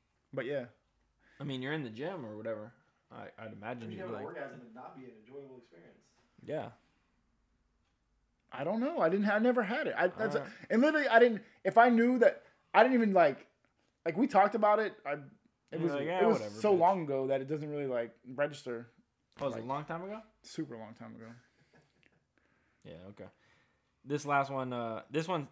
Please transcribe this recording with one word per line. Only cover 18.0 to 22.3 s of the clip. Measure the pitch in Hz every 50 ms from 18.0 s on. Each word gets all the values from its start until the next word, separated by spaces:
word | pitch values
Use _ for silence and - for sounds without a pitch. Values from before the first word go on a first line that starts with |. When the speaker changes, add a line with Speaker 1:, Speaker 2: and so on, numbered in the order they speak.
| 117 110 - _ - 123 131
Speaker 1:
register. | 123 147 156 143 135 - 127 120 117 120 120 _ _ _ _ _ _ _ _ _ -
Speaker 2:
Oh, | 143
was | 135 113
it | 113
Speaker 1:
Like, | 113
Speaker 2:
a | 127
long | 135 147 147
time | - 165 170 180
ago? | 196 208 220 220 _ _ _ -
Speaker 1:
super | - - - 156 - 120
long | 113 110 104 120
time | - 117 113 113
ago. | 113 113 113 120 123 _ _ _ _ _ _ _ _ _ _ _ _ _ _ _ _ _ _